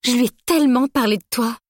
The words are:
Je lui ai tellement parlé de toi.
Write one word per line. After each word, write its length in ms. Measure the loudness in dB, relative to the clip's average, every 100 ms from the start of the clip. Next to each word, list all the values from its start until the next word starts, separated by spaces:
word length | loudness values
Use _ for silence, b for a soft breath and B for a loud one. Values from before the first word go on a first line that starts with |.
| -2
Je 80 |
lui 120 | 0 -2
ai 60 | _ -2
tellement 420 | 0 2 2 0
parlé 300 | 0 -2 -2
de 80 | -4
toi. 280 | -6 -6 -6